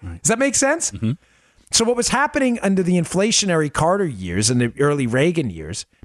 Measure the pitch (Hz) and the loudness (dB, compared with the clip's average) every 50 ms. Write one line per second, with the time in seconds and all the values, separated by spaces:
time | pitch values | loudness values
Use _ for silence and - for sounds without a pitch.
0 | - 90 85 - - 165 226 233 269 277 - - 269 269 302 339 - - 101 - | -14 -14 -12 -4 0 0 2 2 0 0 0 2 2 0 0 0 -4 -6 -6 -4
1 | 113 110 143 - _ _ _ _ _ _ _ _ _ _ - - 233 233 247 233 | -4 -4 -4 -6 _ _ _ _ _ _ _ _ _ _ -2 0 2 2 0 0
2 | 233 - - 254 285 294 - 294 269 254 240 - - 196 190 190 185 175 180 180 | 0 0 2 2 0 0 2 0 2 2 0 0 0 0 2 2 2 2 2 2
3 | 160 - - 175 202 226 208 - 208 190 170 160 156 143 - - 151 165 185 202 | 0 0 0 0 0 2 2 0 0 2 2 0 0 0 -2 0 0 2 2 2
4 | 196 160 120 95 92 87 85 95 110 117 127 123 120 117 113 - 139 147 147 143 | 0 -2 -4 -6 -6 -2 0 0 2 2 2 2 0 0 0 0 0 2 2 0
5 | 131 117 113 131 147 175 170 165 143 110 85 80 78 78 98 - - - _ _ | 0 0 0 2 2 2 0 0 -4 -4 -6 -8 -10 -10 -10 -10 -12 -14 _ _
6 | - | -10